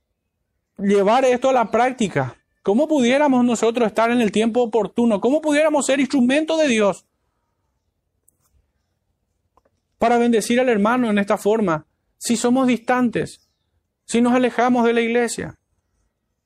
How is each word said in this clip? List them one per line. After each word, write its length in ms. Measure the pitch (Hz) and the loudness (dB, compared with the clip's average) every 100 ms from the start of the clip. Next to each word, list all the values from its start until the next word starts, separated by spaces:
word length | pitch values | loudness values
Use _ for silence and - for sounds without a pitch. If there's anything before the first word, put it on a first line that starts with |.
| _ _ _ _ _ _ _ - | _ _ _ _ _ _ _ -8
llevar 480 | 196 202 196 240 262 | 0 2 2 2 2
esto 240 | 247 269 | 0 0
a 40 | |
la 160 | 262 226 | 0 0
práctica? 680 | 220 254 247 202 143 127 - _ _ | 0 0 0 -4 -2 -4 -8 _ _
¿Cómo 220 | - 214 311 | -2 0 2
pudiéramos 560 | 302 240 269 302 254 240 | 0 2 2 2 2 0
nosotros 420 | 226 220 240 220 | 0 -2 0 -2
estar 240 | 214 226 | 0 0
en 80 | 240 | 0
el 100 | 220 | 0
tiempo 320 | 202 226 233 | 0 -2 -2
oportuno? 600 | 233 226 190 - 240 196 | -2 -2 -2 -2 0 0
¿Cómo 180 | 226 302 | 0 -2
pudiéramos 460 | 311 294 311 302 254 | 0 0 2 0 0
ser 160 | 269 | -2
instrumento 560 | 254 285 247 285 320 320 | 0 0 2 0 0 0
de 100 | 302 | 0
Dios 380 | 226 202 170 _ _ _ _ _ _ _ _ _ _ _ _ _ _ _ _ _ _ _ _ _ _ _ _ _ _ _ _ _ _ | 2 0 -2 _ _ _ _ _ _ _ _ _ _ _ _ _ _ _ _ _ _ _ _ _ _ _ _ _ _ _ _ _ _
para 200 | 233 240 | 0 2
bendecir 420 | 240 233 196 240 | 2 0 0 0
al 80 | 254 | 0
hermano 420 | 214 208 254 233 | 0 0 0 0
en 80 | 208 | -2
esta 200 | 202 208 | 0 -2
forma? 500 | 202 226 190 156 - _ _ _ | 0 0 0 -2 -6 _ _ _
Si 180 | - 233 | -4 -2
somos 320 | 240 254 254 | 0 2 2
distantes, 800 | 240 - 247 247 175 147 - _ _ _ _ _ _ | 0 0 0 0 -2 -6 -10 _ _ _ _ _ _
si 160 | - 233 | -6 0
nos 140 | 240 | 2
alejamos 500 | 247 247 240 247 247 233 | 2 0 0 0 2 0
de 60 | |
la 80 | 233 | 0
iglesia, 580 | 226 240 233 - - - _ _ _ _ _ _ _ _ | 0 -2 -2 -6 -12 -14 _ _ _ _ _ _ _ _